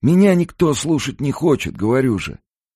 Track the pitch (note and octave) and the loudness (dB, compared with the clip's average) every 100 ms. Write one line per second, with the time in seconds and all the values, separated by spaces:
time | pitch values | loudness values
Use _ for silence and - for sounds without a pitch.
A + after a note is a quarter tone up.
0 | - F3+ G3+ F3 E3+ - E3 C3+ D#3 D3+ | 2 4 4 4 0 0 0 0 -2 -2
1 | C#3 G#2+ C#3 - E3 B2+ - - G#2+ B2+ | -4 -6 -6 -2 0 0 -2 -4 -2 0
2 | C3 G2 - - _ _ _ | 0 -2 -6 -14 _ _ _